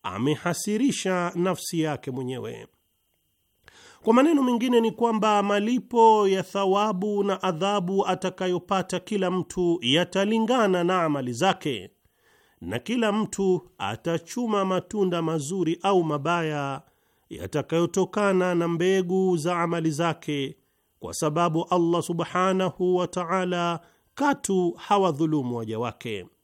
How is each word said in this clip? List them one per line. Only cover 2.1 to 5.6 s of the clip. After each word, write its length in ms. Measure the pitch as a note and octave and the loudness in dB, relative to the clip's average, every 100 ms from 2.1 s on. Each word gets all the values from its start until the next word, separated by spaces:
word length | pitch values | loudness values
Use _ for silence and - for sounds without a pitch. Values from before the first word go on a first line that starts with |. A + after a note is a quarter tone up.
mwenyewe. 560 | B2+ B2+ B2+ A2+ A2+ A2+ _ _ _ _ _ _ _ _ _ - - - - | -8 -8 -8 -10 -12 -16 _ _ _ _ _ _ _ _ _ -20 -20 -20 -4
Kwa 120 | - | 4
maneno 280 | A#3 D4 D4+ | 6 6 4
mengine 380 | B3+ A#3+ B3 A#3+ | 2 0 2 2
ni 100 | A3+ | 2
kwamba 500 | A3+ A#3 A3 G#3+ G#3 | 0 -2 2 2 2
malipo 840 | G3+ G3+ | 2 0